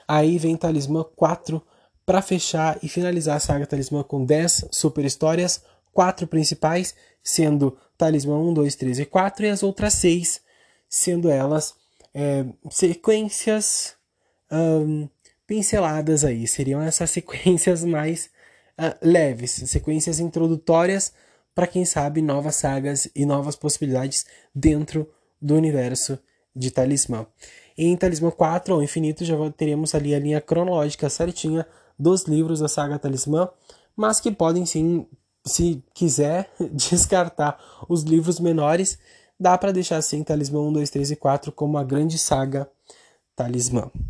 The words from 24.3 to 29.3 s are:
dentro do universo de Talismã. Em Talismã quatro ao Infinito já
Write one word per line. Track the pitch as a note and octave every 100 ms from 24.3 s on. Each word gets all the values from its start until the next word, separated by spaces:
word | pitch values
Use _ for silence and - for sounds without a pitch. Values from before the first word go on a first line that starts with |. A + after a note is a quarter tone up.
| - _
dentro | C3+ D#3 D3+ D3+ D#3 D#3 _ _ _
do | D3
universo | D#3 D#3+ C#3+ B2 B2+ - C3+ _ _ _
de | C3 B2+
Talismã. | C3 C3 C#3 - A2+ A2+ _ - - - -
Em | E3 F3
Talismã | F#3 D#3+ E3
quatro | - D#3+ F3 F#3
ao | E3+
Infinito | D3 E3 D#3 D#3
já | E3+